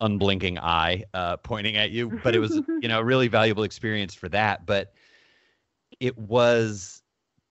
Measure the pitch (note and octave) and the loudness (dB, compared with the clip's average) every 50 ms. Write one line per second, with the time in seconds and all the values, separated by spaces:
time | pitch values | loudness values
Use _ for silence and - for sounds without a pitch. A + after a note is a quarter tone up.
0 | A2+ G#2+ G#2 G2 G2 G2 G2 F#2 F#2+ F2+ F2+ D#2 - E2+ E2+ E2 D#2+ E2+ F2+ F#2+ | -2 0 0 2 2 2 2 0 -2 -4 -4 -4 -2 0 0 2 2 0 0 -2
1 | G#2+ - - F#2 F2+ F2 F2 - - - A#2+ G#2+ G2+ A2 G#2+ G#2+ G#2+ G2 G2+ A#2 | -6 -8 -8 -6 -4 -4 -6 -6 -6 -8 -8 -4 -4 -2 0 0 0 0 -2 -4
2 | A#2+ A2+ A#3 A3+ - B2+ A#2 A#2+ G#2+ G#2+ E4 D4+ C#4 - E4 D#4 A#2+ A2+ A2+ A2 | -4 -4 -6 -2 0 2 2 2 2 2 0 -2 -2 -2 -4 -4 -2 0 0 0
3 | A2+ A#2+ C3 C3 B2+ A#2 A2+ A2 A2 A2+ G#2 G#2 G#2+ F#2+ - - - A2 G#2+ G#2 | 2 2 2 2 2 4 4 4 4 4 2 0 -2 -4 -4 -6 -6 -4 -4 -4
4 | G2 E2+ - - - F2 F2 G2+ A2 G#2 G2 - E2+ G#2+ G#2 G2 F2+ - _ _ | -4 -6 -8 -12 -10 -4 0 0 2 2 0 -2 -2 -2 -2 -2 -2 -4 _ _
5 | _ _ _ _ _ _ _ _ _ _ _ _ _ _ _ _ _ _ - _ | _ _ _ _ _ _ _ _ _ _ _ _ _ _ _ _ _ _ -12 _
6 | B2+ B2 B2 A2 G#2+ G2 A2+ B2 A#2+ A#2+ A#2+ A#2 A2+ A2 G#2 G2 F2+ - - - | -4 -4 -4 -6 -8 0 2 4 6 6 6 4 2 0 -2 -8 -12 -16 -18 -20
7 | _ _ _ _ _ _ _ _ _ _ | _ _ _ _ _ _ _ _ _ _